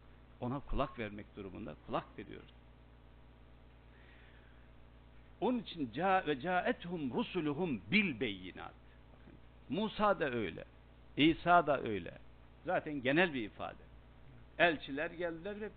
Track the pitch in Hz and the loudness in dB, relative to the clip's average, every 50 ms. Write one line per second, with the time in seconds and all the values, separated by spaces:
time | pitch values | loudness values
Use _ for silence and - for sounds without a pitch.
0 | - - - - - - - - 127 120 131 143 - - - 113 139 143 - 123 | -20 -20 -20 -20 -20 -20 -12 -8 -4 -4 -4 -4 -4 -2 0 0 0 0 -2 -6
1 | 110 104 101 104 98 - - 104 95 95 90 95 110 - 76 - - - 120 165 | -6 -6 -6 -8 -12 -12 -12 -10 -10 -10 -8 -10 -10 -10 -10 -12 -8 -4 -4 -4
2 | - - - - 101 101 - - - - - - - - - - - - - - | -4 -6 -12 -14 -12 -12 -12 -14 -16 -18 -20 -20 -20 -20 -20 -20 -20 -20 -20 -20
3 | - - - - - - - - - - - - - - - - - - - - | -20 -20 -20 -20 -20 -20 -20 -20 -20 -20 -20 -20 -20 -20 -20 -20 -20 -20 -20 -20
4 | - - - - - - - - - - - - - - - - - - - - | -20 -20 -20 -20 -20 -20 -20 -20 -20 -20 -20 -20 -20 -20 -20 -20 -20 -20 -20 -20
5 | - - - - - - - - 175 226 254 233 170 - - 170 143 113 104 139 | -20 -20 -20 -20 -20 -20 -8 -2 0 0 0 0 -2 -6 -6 -6 -6 -4 -2 0
6 | 175 196 190 190 170 147 151 127 127 180 180 180 180 226 254 - - 175 180 170 | 2 4 4 4 4 2 0 0 0 0 0 2 2 0 -2 -2 -4 -6 -4 -2
7 | 147 123 120 214 240 - - 180 156 147 143 147 190 170 127 95 - 104 156 214 | -2 0 0 0 -2 0 -2 0 0 0 0 0 0 0 -2 -4 -2 2 4 4
8 | 202 180 131 101 131 110 98 92 95 90 - 85 82 - - - - - - - | 4 2 0 -2 -2 -4 -4 -6 -10 -12 -12 -12 -12 -14 -14 -16 -20 -20 -20 -20
9 | - - - - - - - - - - - - - - 127 185 220 202 - - | -20 -20 -20 -20 -20 -20 -20 -20 -20 -20 -20 -20 -8 -4 -2 0 0 0 2 4
10 | 214 208 190 165 165 135 120 120 104 82 - 98 - - - - - - - - | 4 4 6 4 2 0 0 0 0 -2 -4 -6 -12 -14 -18 -20 -20 -20 -20 -20
11 | - - - - 143 165 160 - - 170 175 175 151 151 139 - - 117 104 95 | -20 -8 4 6 6 6 6 6 4 6 6 8 8 6 2 2 2 -2 -2 -2
12 | 85 - - - - - - - - - - - - 151 185 156 - 156 147 143 | -4 -6 -10 -14 -18 -20 -20 -20 -20 -20 -20 -10 -4 -2 -2 -2 -2 -2 -6 0
13 | 113 131 143 165 190 180 143 127 107 98 - - 92 - 98 - - - - - | 2 4 4 6 4 4 2 -2 -4 -6 -6 -8 -8 -8 -8 -12 -16 -18 -20 -20
14 | - - - - - - - - - - - - 165 175 156 123 - 151 135 139 | -20 -20 -20 -20 -20 -20 -18 -18 -20 -14 2 4 4 4 4 2 -4 -6 -4 -4
15 | 160 170 175 160 180 170 165 160 165 202 208 208 220 202 - | -4 -4 -4 -4 -4 -4 -4 -6 -8 -8 -8 -8 -8 -10 -10